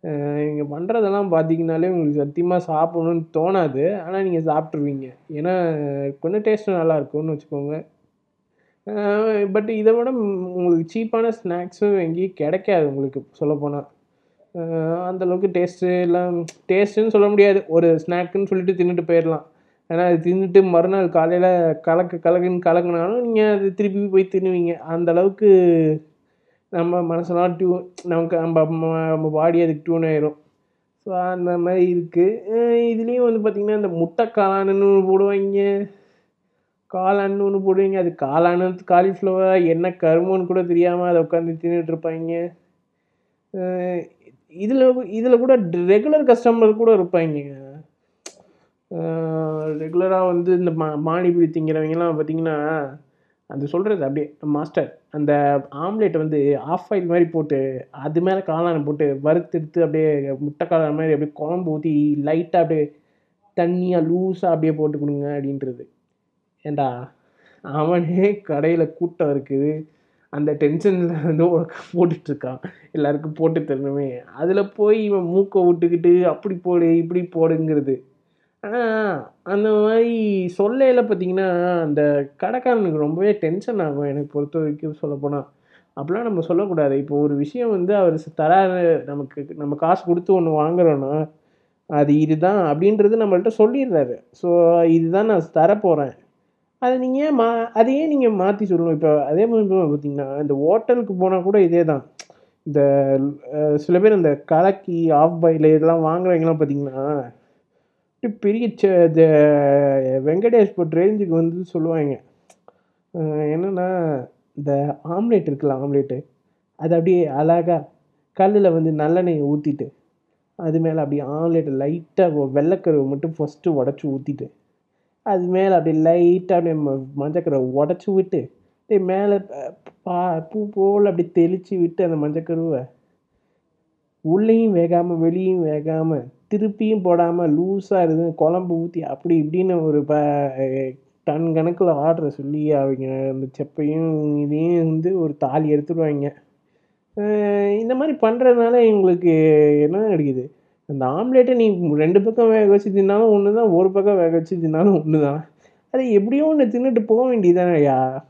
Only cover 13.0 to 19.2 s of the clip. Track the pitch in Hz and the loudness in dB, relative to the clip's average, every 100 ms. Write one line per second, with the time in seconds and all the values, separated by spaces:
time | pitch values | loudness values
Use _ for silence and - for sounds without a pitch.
13 | 139 135 - _ 147 151 147 143 139 _ | -6 -8 -14 _ -4 -2 -4 -8 -12 _
14 | _ _ _ _ _ 180 165 165 160 165 | _ _ _ _ _ -12 -6 -4 -2 -4
15 | 180 185 185 180 196 180 175 180 185 180 | -4 -4 -2 0 0 0 -2 -2 -2 0
16 | 180 175 180 175 165 - _ 190 202 208 | 0 0 0 -4 -6 -12 _ 0 0 0
17 | 220 214 202 208 202 196 - 165 170 160 | 0 2 2 4 4 4 2 2 4 2
18 | 160 175 175 196 196 190 180 185 180 180 | 0 -4 -4 -4 -2 -2 -2 0 0 -2
19 | 170 170 | 0 0